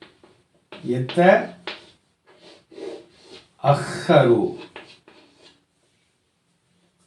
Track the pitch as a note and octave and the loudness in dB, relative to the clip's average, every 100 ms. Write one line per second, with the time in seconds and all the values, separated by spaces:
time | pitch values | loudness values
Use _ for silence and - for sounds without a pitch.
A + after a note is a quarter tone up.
0 | - _ _ _ _ _ _ - A#2+ B2 | -20 _ _ _ _ _ _ -12 -6 -6
1 | B2+ F3 F3+ - - - - - - _ | -4 2 4 4 0 -14 -18 -18 -20 _
2 | _ _ _ _ - - _ - - - | _ _ _ _ -20 -20 _ -18 -16 -16
3 | - _ - - _ _ C3+ C#3+ - - | -20 _ -20 -20 _ _ 0 0 -2 -6
4 | - D3+ B2+ A2 F#2 - - - - - | 2 4 4 2 0 -6 -18 -20 -20 -20
5 | _ - _ _ _ _ _ _ _ _ | _ -20 _ _ _ _ _ _ _ _
6 | _ _ _ _ _ _ _ _ _ _ | _ _ _ _ _ _ _ _ _ _